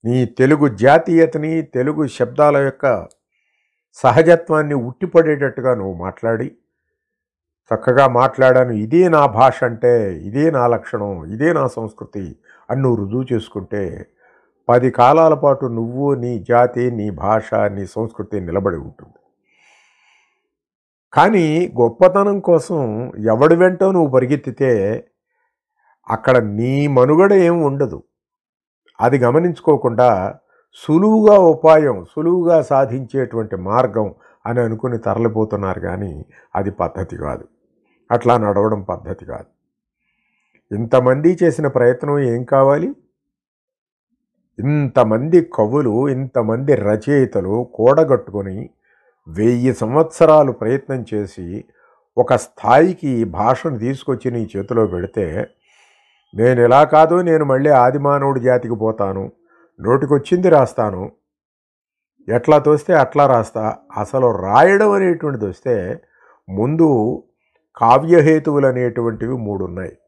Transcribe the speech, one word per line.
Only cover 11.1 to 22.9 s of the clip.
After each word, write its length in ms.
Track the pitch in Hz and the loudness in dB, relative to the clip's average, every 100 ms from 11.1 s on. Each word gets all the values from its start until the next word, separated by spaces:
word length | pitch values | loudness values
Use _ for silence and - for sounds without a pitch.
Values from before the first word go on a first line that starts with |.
| 92 80 | -10 -12
ఇదే 280 | 107 151 | -4 -2
నా 140 | 160 135 | 0 -4
సంస్కృతి 680 | - 110 - 104 104 90 69 _ _ _ | -6 -12 -14 -16 -14 -14 -16 _ _ _
అని 120 | 127 | -4
నువ్వు 240 | 135 117 98 | -2 -2 -4
రుజువు 200 | 120 127 | -6 -4
చేసుకుంటే, 720 | 117 110 104 92 104 92 - - _ _ _ _ _ - | -6 -6 -14 -10 -8 -8 -10 -18 _ _ _ _ _ 0
పది 220 | 120 127 | 2 2
కాలాల 420 | 120 123 156 160 | 4 4 6 4
పాటు 320 | 151 143 135 135 | 2 0 0 -4
నువ్వు, 480 | 117 117 123 143 | -6 -8 -6 -4
నీ 320 | 135 120 120 95 | -4 -6 -8 0
జాతి, 420 | 120 123 120 123 | 2 2 0 -4
నీ 180 | 117 104 | -4 -8
భాష, 440 | 90 101 110 - | -6 -2 -2 -2
నీ 320 | 110 104 98 95 | -4 -2 -6 -12
సంస్కృతి 540 | - 110 - 95 104 | -10 -10 -10 -10 -10
నిలబడి 380 | 87 90 98 82 | -6 -4 -4 -6
ఉంటుంది. 360 | 67 - - _ _ _ _ _ _ _ _ _ _ _ _ _ _ _ _ _ _ _ _ | -12 -20 -20 _ _ _ _ _ _ _ _ _ _ _ _ _ _ _ _ _ _ _ _
కానీ 540 | - 175 214 160 156 180 120 | 2 2 2 0 0 -2 0
గొప్పతనం 580 | 120 117 180 190 202 202 | 0 4 2 4 0 -2
కోసం 720 | - 165 - 170 123 | 0 0 0 -6 -4